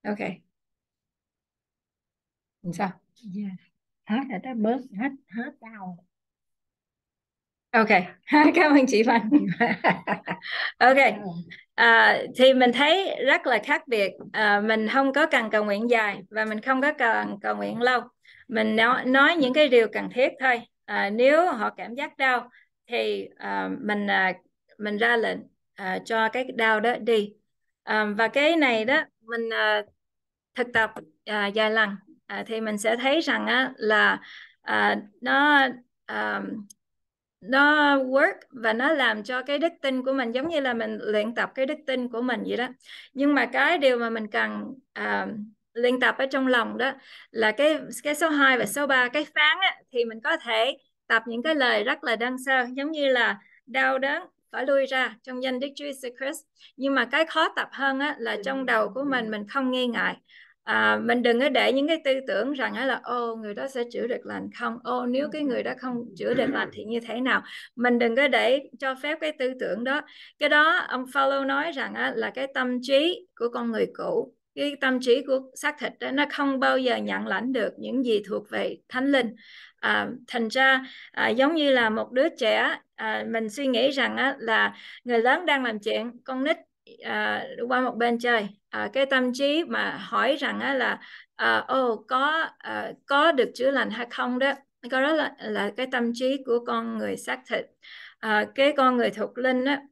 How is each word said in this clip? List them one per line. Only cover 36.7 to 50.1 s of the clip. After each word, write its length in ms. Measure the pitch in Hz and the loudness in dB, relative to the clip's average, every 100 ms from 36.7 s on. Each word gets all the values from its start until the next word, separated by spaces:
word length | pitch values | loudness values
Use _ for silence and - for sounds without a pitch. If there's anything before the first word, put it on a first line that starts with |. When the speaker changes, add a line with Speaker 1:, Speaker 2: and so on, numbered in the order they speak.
| - _ _ _ _ _ _ | -20 _ _ _ _ _ _
Speaker 1:
nó 560 | 185 269 294 302 285 277 | 0 4 4 6 4 4
work 360 | 262 269 330 - - | 2 2 2 0 -16
và 240 | 247 220 | -4 -2
nó 200 | 226 277 | 0 0
làm 300 | 311 247 214 | 2 0 -2
cho 180 | 214 254 | -4 -6
cái 160 | 262 285 | -4 -2
đức 140 | 330 330 | -2 -2
tin 220 | 277 262 262 | -4 -2 -2
của 80 | |
mình 180 | 269 233 | -2 -2
giống 180 | 240 320 | -2 -2
như 100 | 320 | -2
là 140 | 262 | -2
mình 240 | 233 220 214 | -2 -4 -6
luyện 340 | - 214 220 226 | -2 -2 -2 -4
tập 160 | 190 - | -6 -2
cái 100 | 262 | -4
đức 120 | 302 - | -4 -4
tin 220 | 262 247 | -4 -4
của 120 | 233 | -4
mình 220 | 254 220 190 | -4 -4 -4
vậy 100 | 202 | -4
đó. 100 | 254 254 - - - | -6 -8 -20 -20 -16
Nhưng 220 | 254 285 277 | 0 2 4
mà 100 | 240 | 2
cái 320 | 262 285 339 | 0 2 4
điều 200 | 269 247 | 4 2
mà 120 | 233 | -2
mình 180 | 226 214 | -4 -4
cần, 460 | 226 220 208 214 269 _ | -4 -4 -6 -10 -14 _
à, 340 | - 208 202 190 220 214 _ _ | -8 -4 -4 -4 -8 -12 _ _
luyện 260 | 233 247 254 | -2 0 2
tập 160 | 240 220 | 2 2
ở 80 | 269 | -2
trong 220 | 269 262 | 0 2
lòng 300 | 247 214 214 | 2 0 -2
đó 140 | 262 269 - - - | -4 -4 -16 -20 -12
là 200 | 226 214 | 0 0
cái, 280 | 214 302 302 262 240 | 4 2 2 -4 -8
cái 120 | 294 294 | -6 0
số 140 | 330 | 0
hai 280 | 294 269 254 | 4 4 4
và 80 | 208 | 0
số 220 | 285 285 | -2 0
ba, 220 | 262 247 | 2 2
cái 160 | 285 294 | -2 -2
phán 320 | 302 302 330 | 2 2 4
á, 140 | 381 - _ | 0 -2 _
thì 140 | 254 | -4
mình 140 | 233 | -4